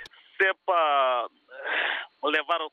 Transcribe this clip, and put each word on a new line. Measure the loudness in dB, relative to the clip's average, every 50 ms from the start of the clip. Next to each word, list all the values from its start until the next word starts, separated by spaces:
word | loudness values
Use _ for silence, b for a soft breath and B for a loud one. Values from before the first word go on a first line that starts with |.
| B B B B B _ _
Se | 0 0
é | 0 0 _ -2
para | 0 2 2 4 4 4 4 4 4 2 0 -2 -4 _ _ _ _ -18 -12 B B B B B B B B B B _ -6
levar | -4 -2 0 0 0 0 -2 -2
a | -4 -8